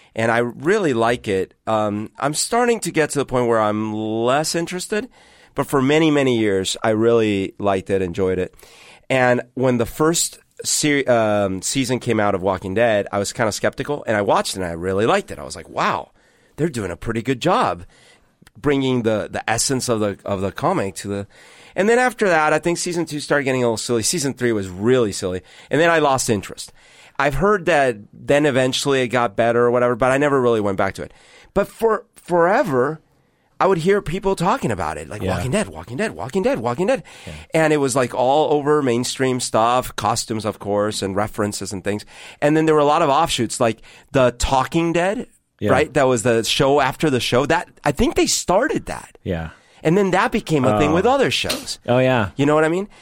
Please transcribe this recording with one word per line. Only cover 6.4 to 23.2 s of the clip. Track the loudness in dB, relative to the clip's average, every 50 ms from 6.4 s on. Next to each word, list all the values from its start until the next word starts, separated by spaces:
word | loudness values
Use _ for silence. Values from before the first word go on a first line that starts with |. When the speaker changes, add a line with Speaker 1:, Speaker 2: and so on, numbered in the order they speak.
| 2 2 2 0 0 -2 -4 -2 0
Speaker 1:
I | 0
really | 2 2 4 4 4 4 4 2 0 0 -2 -4 -6 -4
liked | -2 0 0 0 0 -2
it, | -2 -2
enjoyed | -2 -2 -2 -2 -2 0 0 -2
it. | -4 -6 -8 -14 -20 -20 -20 -20 -20 -20 -20 -20 _ -2
And | 0 2 4 4 2 2 -2 -4 _
when | -2 0 2 2 2
the | 0 -2
first | -2 0 0 2 2 0 -2 -4 -6 -10 _ _ _ -12 -6
seri-, | -4 -2 0 0 0 0 0 2 2
um, | 2 2 2 2 2 0 0 0 -2 -4 -6
season | -4 -2 -2 -2 0 -2 -2
came | -2 -2 0 0
out | 2 0 0
of | 0 0
Walking | -2 -2 -2 -4 -4 -2
Dead, | 0 2 2 2 0 -2 -2
I | -4 -4
was | -4 -4 -2
kinda | -2 -2 -2
skeptical, | -2 -2 -4 -4 -4 -4 -6 -8 -8 -6 -4
and | -2 -2
I | 0
watched | 0 2 2 0 0 -2 -6
it, | -6
and | -6 -6
I | -6
really | -6 -4 -4 -2 0 0 2
liked | 0 0 -2 -6
it. | -12 -14
I | -12
was | -12 -14
like, | -14 -16 -10
"Wow, | -6 -4 -2 -2 -2 -4 -6 -10 _ _ _ _ _ _ _ _ _ -6
they're | -6 -4
doing | -4 -6 -6 -6
a | -8 -8
pretty | -8 -6 -6 -4 -4
good | -4 -4 -2
job | -2 0 0 0 0 -2 -4 -6 -10 -16 -20 _ _ -20 _ _ _ _ _ _ _ -20 _ -6
bringing | -2 0 0 2 2 0 0 0 0
the, | 0 0 -2 -2 -6
the | -8 -8 -4 -4
essence | -2 -2 -2 -2 -2 -2 -2 -2
of | -2 0
the, | 0 -2 -4 -6 -6
of | -6 -4 -4
the | -4 -4
comic | -4 -4 -2 -2 -2 -2 -4 -4 -8
to | -10 -10 -8
the," | -8 -8 -10 -12 _ -20 -20 -20 -20 -20 -20 -10 -4
and | -2 2 2
then | 4 2
after | 2 0 0 0 0 2
that, | 2 2 4 2 2
I | 2
think | 0 -2 -2 -2
season | -4 -4 -4 -4 -4
two | -4 -6
started | -8